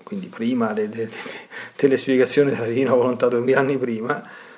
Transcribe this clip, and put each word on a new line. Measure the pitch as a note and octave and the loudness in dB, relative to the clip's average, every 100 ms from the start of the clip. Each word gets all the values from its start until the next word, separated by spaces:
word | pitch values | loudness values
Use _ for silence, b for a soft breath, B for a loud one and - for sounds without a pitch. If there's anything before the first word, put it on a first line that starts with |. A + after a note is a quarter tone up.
quindi | - G2 F#2 | -12 -10 -10
prima | - A#2 B2+ A2 | -4 -2 0 -2
de-, | G#2+ G#2+ | -2 -4
de-, | A2 A2 | -4 -8
de-, | B B B B B B - | B B B B B B 0
delle | C#3 B2+ | 2 2
spiegazioni | - C3 B2 C#3+ C#3+ | 2 2 4 4 2
della | A2+ A#2 | 0 -2
Divina | A#2 C3 | 0 2
Volontà | B2+ B2 A#2+ B2 | 4 2 2 2
duemila | A#2+ A#2+ C3+ | 2 2 2
anni | C3+ C3+ | 2 0
prima, | B2 A2 A2+ D3 B B B | -2 -4 -4 -6 B B B